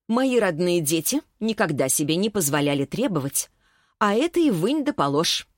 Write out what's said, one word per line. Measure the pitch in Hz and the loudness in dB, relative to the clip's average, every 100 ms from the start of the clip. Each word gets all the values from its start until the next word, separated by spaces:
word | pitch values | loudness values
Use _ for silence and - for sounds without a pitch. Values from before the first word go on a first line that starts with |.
| - | -4
«Мои | 233 262 240 | 0 2 2
родные | 196 151 180 175 | 2 2 2 2
дети | 143 160 - 285 - - | 2 0 0 -4 -6 -6
никогда | 220 214 185 139 131 | -4 0 -2 0 0
себе | - 147 165 | 0 0 0
не | 214 | 0
позволяли | 208 143 147 143 143 | -2 -2 0 0 0
требовать», | 139 175 262 160 135 - - _ _ _ _ - | -2 -2 -2 -2 -4 -6 -8 _ _ _ _ -4
а | 208 | 0
это | 214 339 349 | 2 0 2
и | 311 | 2
вынь | 175 202 311 | 2 0 0
да | 277 | -2
положь. | 294 143 143 175 - - | -2 0 0 0 -2 -8